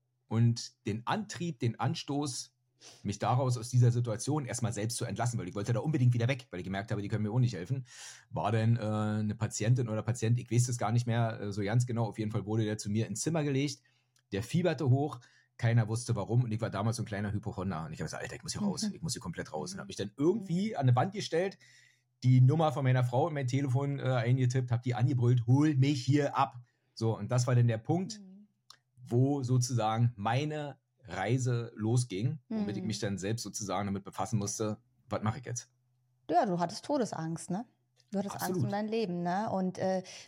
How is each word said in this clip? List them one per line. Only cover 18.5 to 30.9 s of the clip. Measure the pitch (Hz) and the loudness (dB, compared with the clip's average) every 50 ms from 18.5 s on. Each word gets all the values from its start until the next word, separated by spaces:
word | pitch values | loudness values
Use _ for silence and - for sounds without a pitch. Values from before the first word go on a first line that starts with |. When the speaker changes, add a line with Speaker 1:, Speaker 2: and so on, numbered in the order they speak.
| - | -6
Speaker 1:
hier | - | -4
raus, | 208 202 156 139 226 208 | -2 -2 -2 -2 -4 -6
Speaker 2:
Mhm. | - | -6
Speaker 1:
ich | - | -6
muss | - 160 - | -6 -6 -6
hier | - - | -6 -8
komplett | 90 - - 85 - - | -8 -8 -8 -8 -8 -6
raus.“ | 78 76 90 95 | -6 -6 -8 -8
Und | 90 | -10
Speaker 2:
Mhm. | |
Speaker 1:
hab | - | -12
mich | 98 92 | -10 -8
dann | - 98 101 - - | -6 -8 -6 -4 -2
irgendwie | 143 170 190 226 190 190 165 180 202 220 208 | 0 0 0 0 -2 -4 -2 -2 -2 -2 -2
Speaker 2:
Mhm. | |
Speaker 1:
an | 143 139 | 2 4
eine | 127 120 | 4 4
Wand | 123 139 190 190 | 4 2 0 -2
gestellt, | 202 - - - 160 185 196 190 - _ - _ _ _ _ _ _ _ _ _ _ - | -6 -6 -2 0 0 0 -2 -4 -10 _ -20 _ _ _ _ _ _ _ _ _ _ 4
die | 127 127 127 127 | 6 8 8 8
Nummer | 127 151 160 160 156 131 | 8 6 4 4 2 2
von | 151 135 | 2 2
meiner | 127 127 127 123 | 2 4 4 2
Frau | 123 123 127 156 170 | 2 2 2 2 0
in | 151 | 0
mein | 143 135 | -2 -2
Telefon, | 120 127 135 143 139 123 139 143 143 139 135 | -2 0 0 0 0 0 0 0 -2 -2 -2
äh, | 123 | -2
eingetippt, | 127 131 123 113 120 123 131 127 120 123 131 127 - | 0 0 2 2 2 4 4 4 2 2 0 0 0
hab | 117 117 - | 0 0 0
die | 127 120 | -2 0
angebrüllt, | 110 120 123 127 123 120 120 127 123 113 | 2 2 2 2 4 4 4 4 4 4
„Hol | 117 127 139 151 156 151 | 6 6 6 6 6 4
mich | 131 135 143 151 127 - | 4 4 4 4 2 2
hier | 131 143 147 143 135 - | 4 4 4 4 2 2
ab.“ | 131 139 - - - - _ _ _ _ _ _ | 2 0 0 -2 -6 -18 _ _ _ _ _ _
So, | - 113 113 107 87 | -2 -2 0 0 -2
und | 101 120 123 | -2 0 0
das | 123 123 | 2 4
war | 135 127 | 4 6
dann | 123 120 117 | 6 6 4
der | 113 110 | 4 0
Punkt, | - - 160 180 190 - 214 208 | 0 0 0 0 0 -4 -8 -12
Speaker 2:
Mhm. | 196 185 190 202 208 _ _ _ _ - - _ _ _ _ | -16 -20 -20 -20 -20 _ _ _ _ -20 -20 _ _ _ _
Speaker 1:
wo | - 123 - 123 120 131 139 143 143 131 | -20 -6 0 2 2 4 4 2 0 0
sozusagen | 113 127 127 123 120 127 113 107 110 110 113 120 120 - | 2 2 2 2 2 0 0 2 2 2 4 4 2 2
meine | 98 98 110 120 131 151 151 151 151 147 143 131 - _ _ | 0 0 0 0 0 0 -2 -4 -6 -6 -8 -10 -14 _ _